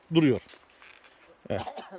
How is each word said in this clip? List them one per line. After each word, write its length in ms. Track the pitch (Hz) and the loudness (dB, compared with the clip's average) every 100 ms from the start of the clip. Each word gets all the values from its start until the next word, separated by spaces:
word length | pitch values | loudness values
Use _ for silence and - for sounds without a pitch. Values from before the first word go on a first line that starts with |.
| _ | _
Duruyor. 280 | 165 156 104 - - _ _ - - - _ - - - | 4 4 2 -2 -20 _ _ -20 -20 -20 _ -20 -20 -8
Evet. 120 | 101 - - - | -6 -6 -12 -16